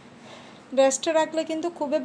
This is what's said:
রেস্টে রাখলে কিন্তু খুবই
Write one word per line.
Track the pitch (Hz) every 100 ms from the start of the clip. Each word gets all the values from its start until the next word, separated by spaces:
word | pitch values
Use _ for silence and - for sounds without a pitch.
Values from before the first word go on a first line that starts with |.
| - - - - - - - 254
রেস্টে | 269 269 - 320
রাখলে | 311 320 311
কিন্তু | 320 339 339
খুবই | 294 302